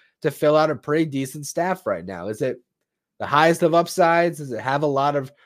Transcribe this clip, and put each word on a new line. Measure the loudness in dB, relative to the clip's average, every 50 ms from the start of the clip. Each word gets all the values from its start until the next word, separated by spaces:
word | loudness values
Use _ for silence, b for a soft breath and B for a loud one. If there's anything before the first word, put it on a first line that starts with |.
| b b b _ -6
to | -6
fill | -4 0 2 4 4
out | 4 4 2
a | 0
pretty | -4 -4 -4 -2 -2 -2
decent | -2 -4 -6 -6 -6 -8 -10 -12
staff | -8 -6 -4 -4 -2 -4 -4 -4
right | -4 -6 -6 -6
now. | -10 -10 -10 -8 -8
Is | -6 -4
it | -4 -4 -6 -6 _ _ _ _ _ _ _ _ _ _ _ -12
the | -6
highest | 0 4 4 6 4 4 4 2
of | 2 4
upsides? | 2 2 2 2 2 2 4 4 2 2 0 -2 -6
Does | -10 -10 -10
it | -6
have | -4 -4 -2 0 0
a |
lot | 0 0 0 0 0 0
of | -2 -4 -6 b b b